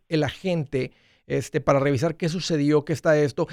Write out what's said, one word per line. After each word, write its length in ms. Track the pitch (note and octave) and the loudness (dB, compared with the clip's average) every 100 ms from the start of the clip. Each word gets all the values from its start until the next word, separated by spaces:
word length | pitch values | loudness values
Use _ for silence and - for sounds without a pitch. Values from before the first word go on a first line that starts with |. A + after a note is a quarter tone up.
| - | -4
el 160 | D#3+ | -2
agente, 680 | C#3 - F#3+ E3+ C#3+ C3+ C3 _ _ _ - | -2 -2 -4 -2 -2 -4 -6 _ _ _ -6
este, 320 | C#3 B2+ D3+ | -4 -2 -4
para 200 | C3+ C#3 | 2 2
revisar 380 | C#3 C#3 D#3+ D#3 | 4 2 0 -2
qué 120 | E3+ | -4
sucedió, 560 | F3 - D#3+ C#3+ D3+ D3 | -4 -2 0 2 2 0
qué 80 | |
está 240 | D3+ E3+ D3+ | -2 2 4
esto. 300 | D3 - D#3+ | 2 0 -6